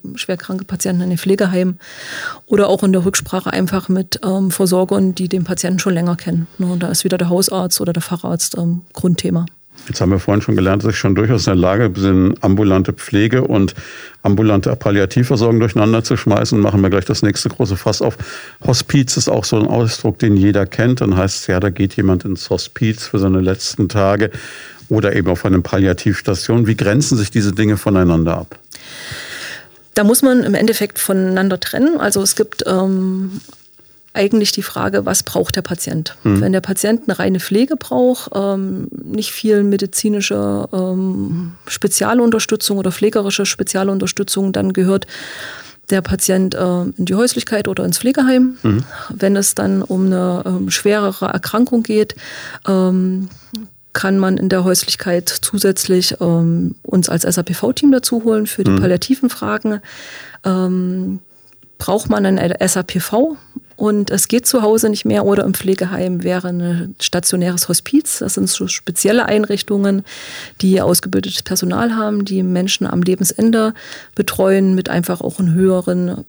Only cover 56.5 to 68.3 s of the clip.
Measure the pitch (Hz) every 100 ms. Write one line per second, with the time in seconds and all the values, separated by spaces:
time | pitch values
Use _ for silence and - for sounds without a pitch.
56.5 | 170 175 - - 190 170 170 175 175 170
57.5 | 170 226 262 294 262 - 233 226 220 214
58.5 | - 196 196 190 175 - 262 247 - 208
59.5 | 214 220 208 - - - - - - 190
60.5 | 185 185 185 180 185 185 190 - _ _
61.5 | _ _ - - 202 - 208 190 190 175
62.5 | - 185 185 180 185 - 214 311 294 _
63.5 | - - - 208 208 202 196 - 233 -
64.5 | 247 214 220 220 208 214 208 202 202 196
65.5 | 190 190 190 185 190 180 180 175 180 180
66.5 | 175 175 170 175 - - 180 175 180 175
67.5 | 180 - 170 - 285 - - 202